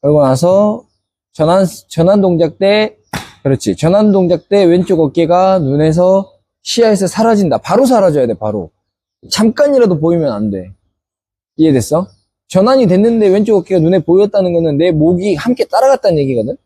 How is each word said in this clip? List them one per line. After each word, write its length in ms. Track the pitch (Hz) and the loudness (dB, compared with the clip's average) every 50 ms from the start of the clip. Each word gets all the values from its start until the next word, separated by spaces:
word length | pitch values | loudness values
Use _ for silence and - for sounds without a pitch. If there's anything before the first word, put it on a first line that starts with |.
그러고 200 | - 143 151 151 | 0 2 2 2
나서 640 | 143 131 131 131 - 175 185 196 208 208 214 233 - _ _ _ _ _ _ _ _ _ | 2 2 0 0 0 0 2 2 2 0 -2 -6 -12 _ _ _ _ _ _ _ _ _
전환, 340 | _ - 156 156 175 190 190 170 - - _ | _ -4 -2 0 2 0 0 -2 -4 -12 _
전환 320 | _ - 165 170 180 202 208 | _ -4 -2 0 2 2 2
동작 380 | 196 185 175 160 170 156 160 _ | 2 0 0 0 -2 -2 -2 _
때, 380 | 196 196 208 214 214 214 - _ _ _ - - - - - _ | 0 0 2 0 0 -4 -6 _ _ _ -16 -16 -16 -16 -20 _
그렇지. 360 | _ 139 135 - - 110 92 | _ -2 -2 -2 -2 -4 -4
전환 340 | - - 160 185 208 214 214 | -2 0 0 2 2 2 2
동작 380 | 196 196 185 170 180 160 _ _ | 2 2 2 0 -2 -4 _ _
때 140 | 202 202 196 | 0 2 2
왼쪽 340 | 170 170 180 180 - 190 160 | 2 2 0 0 0 0 0
어깨가 600 | 160 143 - 170 170 156 175 180 185 190 190 190 | 0 -2 0 -2 0 0 2 2 2 2 0 0
눈에서 720 | 156 131 139 147 156 160 156 170 180 185 190 196 196 - _ _ _ _ _ _ | 0 -2 0 0 0 0 2 2 2 2 2 0 -2 -6 _ _ _ _ _ _
시야에서 460 | _ - - 233 233 220 208 185 190 | _ -8 -2 0 2 2 2 0 -2
사라진다. 520 | 175 - 208 226 233 226 208 196 160 123 104 | -4 -2 -2 0 0 2 0 0 0 -2 -4
바로 260 | _ - 175 226 277 | _ -2 0 0 2
사라져야 420 | 240 254 226 190 180 147 147 127 | 2 2 2 2 2 2 0 -2
돼, 60 | 113 107 | -2 -4
바로. 360 | - 107 107 104 104 87 78 _ _ _ _ _ _ _ _ _ _ _ - | -6 -6 -6 -6 -6 -8 -10 _ _ _ _ _ _ _ _ _ _ _ -10
잠깐이라도 680 | - - 214 226 214 - 294 285 285 262 240 202 175 147 | -4 0 0 0 2 0 0 2 2 2 2 2 0 -2
보이면 320 | 151 165 170 170 156 139 | 0 -2 0 0 -2 -4
안 200 | 110 101 107 110 | -4 -4 -4 -6
돼. 220 | 98 95 90 95 98 _ _ _ _ _ _ _ _ _ _ _ _ _ _ _ _ | -6 -6 -10 -14 -20 _ _ _ _ _ _ _ _ _ _ _ _ _ _ _ _
이해됐어? 520 | - 156 160 143 127 110 - 151 165 190 - _ _ _ _ _ _ _ _ | -2 0 2 2 0 -2 -2 -4 -4 -4 -6 _ _ _ _ _ _ _ _
전환이 380 | - 185 196 240 262 269 254 | -2 0 2 2 2 2 2
됐는데 400 | 180 180 185 208 233 233 226 214 196 | 2 2 2 2 2 0 2 2 2
왼쪽 280 | 185 208 214 220 214 | 2 0 0 0 0
어깨가 220 | 196 165 - 190 180 | -2 -2 -2 -2 0
눈에 200 | 156 165 185 190 | 0 2 0 0
보였다는 540 | 156 - 175 190 208 202 - 202 185 180 170 | 0 2 2 2 2 2 0 -2 -2 0 -2
거는 240 | 170 165 160 147 | -2 -2 0 0
내 140 | 139 165 180 | 0 0 0
목이 440 | 165 151 151 165 180 175 185 208 180 | 0 2 0 0 0 0 -2 -4 -4
함께 280 | 143 - 233 247 - - | -4 -2 -4 -2 -2 -4
따라갔다는 520 | - - 202 254 269 269 254 - 202 170 151 | -2 0 0 2 2 0 0 0 -2 0 0
얘기거든? 380 | 143 135 131 117 107 123 - - _ | -2 -2 -2 -4 -4 -6 -8 -12 _